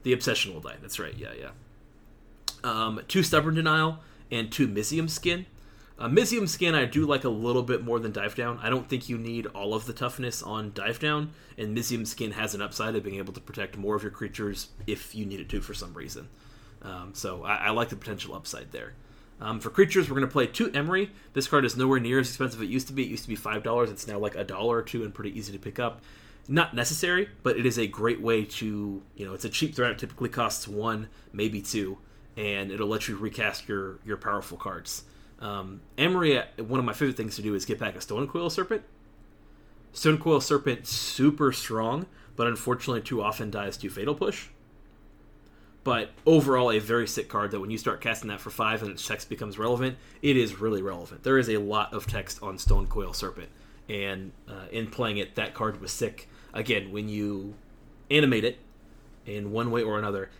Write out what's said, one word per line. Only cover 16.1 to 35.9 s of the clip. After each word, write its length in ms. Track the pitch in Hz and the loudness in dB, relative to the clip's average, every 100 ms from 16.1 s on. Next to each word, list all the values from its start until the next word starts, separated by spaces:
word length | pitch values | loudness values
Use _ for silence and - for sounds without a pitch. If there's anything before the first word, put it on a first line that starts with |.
| - - - - - - - | -12 -14 -20 -20 -20 -20 -16
Um, 280 | 98 90 90 | -12 -12 -12
so 320 | 98 95 90 | -8 -8 -6
I, 120 | 92 104 | -2 0
I 140 | 104 | 2
like 200 | 110 120 | 2 0
the 60 | 101 | -4
potential 380 | - 98 - | -8 -8 -8
upside 380 | - - - - | -10 -10 -10 -10
there. 220 | 60 55 - - - - - | -12 -12 -14 -20 -20 -20 -10
Um, 180 | 107 113 | -6 -4
for 120 | 113 | 0
creatures, 400 | - 196 190 143 | 6 8 8 4
we're 60 | 139 | 2
gonna 100 | 131 | 4
play 200 | 143 120 | 4 2
two 240 | - 240 | 2 2
Emery. 360 | 143 151 185 202 - - | 2 2 2 0 -6 -4
This 160 | 135 131 | -2 4
card 160 | 147 | 4
is 120 | 127 120 | 4 4
nowhere 220 | 131 135 | 4 4
near 220 | 117 131 | 4 2
as 80 | 131 | 2
expensive 320 | - 131 113 | 0 -2 -2
as 80 | 104 | -2
it 20 | |
used 180 | 127 127 | -2 -2
to 40 | |
be. 120 | 135 | -4
It 40 | 123 | -2
used 140 | 110 | -4
to 60 | - | -6
be 80 | 107 | -6
five 260 | 107 107 | -4 -2
dollars. 280 | 113 120 117 | 0 2 2
It's 160 | 98 110 | -2 -6
now, 120 | 104 | -2
like, 160 | 104 | -2
a 100 | 92 | -4
dollar 320 | 95 95 117 117 | -6 -2 2 2
or 40 | |
two 200 | 113 117 | 0 -4
and 120 | 107 | -6
pretty 220 | 101 104 101 | -6 -8 -6
easy 140 | 101 | -10
to 60 | 98 | -10
pick 200 | 110 113 | -8 -4
up. 240 | 120 - - - - - - | -4 -4 -20 -20 -20 -20 0
Not 260 | 147 165 | 2 2
necessary, 540 | 117 120 156 175 180 208 - | 0 0 0 2 2 0 0
but 140 | 127 113 | 0 4
it 80 | |
is 140 | 123 113 | 2 2
a 80 | 107 | -2
great 340 | 104 113 117 | 2 0 2
way 240 | 113 113 | 2 2
to, 580 | 107 - 110 104 104 98 - - | 2 -4 -4 -2 -4 -6 -10 -12
you 100 | 98 | -10
know, 80 | |
it's 100 | 95 | -6
a 40 | 113 | -4
cheap 260 | - 160 | 0 0
threat. 180 | 151 123 | 2 0
It 60 | 107 | 0
typically 300 | 117 - 120 | -8 -4 -4
costs 380 | - 110 - - | 0 0 0 -4
one, 400 | 104 113 107 107 - - | -2 -2 -2 -6 -14 -12
maybe 300 | 101 107 104 | -2 -2 -2
two, 360 | 101 110 95 98 - - - - | -2 -2 -2 -6 -14 -20 -16 -6
and 340 | 104 98 98 | -2 -2 -4
it'll 160 | 101 104 | -2 0
let 200 | 107 - | 0 -2
you 80 | 101 | -4
recast 520 | 107 113 107 - - | -6 -2 -2 -2 -4
your, 300 | 101 95 95 | -4 -4 -10
your 120 | 107 101 | -8 -4
powerful 420 | - 101 - 87 | -2 -2 -4 -10
cards. 460 | 101 87 - - - - - - | -8 -8 -10 -12 -12 -20 -20 -12
Um, 420 | 107 101 95 92 - | -8 -6 -8 -12 -14